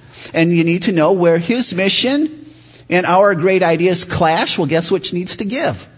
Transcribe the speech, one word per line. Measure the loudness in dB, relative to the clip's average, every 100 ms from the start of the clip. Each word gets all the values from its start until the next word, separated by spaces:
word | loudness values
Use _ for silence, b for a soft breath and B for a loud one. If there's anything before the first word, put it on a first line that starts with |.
| B B B
And | -2 0
you | 2
need | 2 0
to | 0
know | 2 2
where | 2 2 2
his | 0 -2 -2 -2
mission | 0 2 2 0 -2 -6 B B B B B
and | -2 2
our | 4 4 2
great | 0 2
ideas | 2 2 2 0
clash, | -2 0 0 0 -2 -2
well, | 0
guess | 0 0
which | -2 -2
needs | -4 -6 -6
to | -6
give? | -4 -4 -6 -12